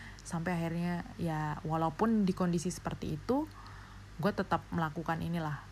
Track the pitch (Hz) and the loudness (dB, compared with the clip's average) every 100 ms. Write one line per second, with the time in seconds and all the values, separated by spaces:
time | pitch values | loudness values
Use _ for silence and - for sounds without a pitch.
0 | - - - 170 165 170 165 170 175 175 | -14 -14 -4 -2 0 2 2 2 0 0
1 | - - 170 156 151 151 160 160 160 - | -4 -4 0 0 0 -2 0 4 2 4
2 | 220 220 190 185 180 170 180 - - - | 4 6 4 4 2 2 0 -2 -4 -4
3 | - 151 - 269 311 - - - - - | -4 -2 2 2 0 -6 -14 -14 -14 -16
4 | - - 185 208 190 160 - 175 160 160 | -12 -2 0 2 2 0 0 -2 0 -2
5 | 160 165 165 170 156 143 - | -2 -2 -2 0 -2 -4 -8